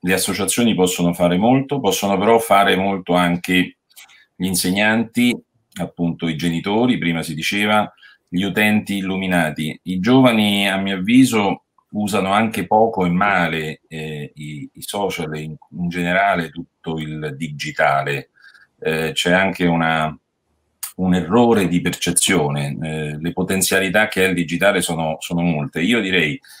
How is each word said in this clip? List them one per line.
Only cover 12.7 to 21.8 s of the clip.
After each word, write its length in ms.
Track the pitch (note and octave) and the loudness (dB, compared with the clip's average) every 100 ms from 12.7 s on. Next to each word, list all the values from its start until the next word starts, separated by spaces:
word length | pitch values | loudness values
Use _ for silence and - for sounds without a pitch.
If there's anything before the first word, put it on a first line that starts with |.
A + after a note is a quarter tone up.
| G#2+ A2+ - F2+ | 2 2 2 0
e 20 | |
male, 720 | F2 G2+ F#2+ E2 D#2+ D#2 D2+ _ | 2 2 2 0 -2 -6 -10 _
eh, 440 | D#2 D#2 D2+ D2 - | -12 -10 -10 -12 -12
i, 340 | D2+ D2 C2+ | -14 -12 -14
i 100 | - | -16
social 500 | - G2+ G2 - D#2 | -10 -4 -4 -4 -6
e 80 | D#2 | -6
in, 140 | D#2 D2+ _ | -10 -12 _
in 180 | - F2 | -6 -6
generale 600 | F2 F2 F#2 G2+ F#2 D#2+ | -2 0 2 2 0 -4
tutto 480 | E2+ - _ - D#2+ | -10 -16 _ -8 -8
il 340 | D#2 D#2 D2+ C#2 | -6 -8 -8 -8
digitale. 960 | D#2 D2 D2+ D2 D2+ C#2 C#2+ C#2+ - _ - - _ _ | -10 -8 -10 0 0 2 -2 -6 -8 _ -20 -20 _ _
Eh, 320 | D#2 D#2+ D#2+ | -4 -2 -2
c'è 200 | - F2 | -2 2
anche 340 | F2+ F#2+ F2+ F2+ | 2 2 0 0
una, 500 | E2+ D#2+ D#2+ D#2 D#2 _ _ _ _ _ _ - - | 2 2 0 -2 -6 _ _ _ _ _ _ -16 -4
un 180 | F#2 F2+ | 0 0
errore 520 | E2 A2 A#2 A2 F2+ | 2 4 4 4 2
di 140 | F2 | 0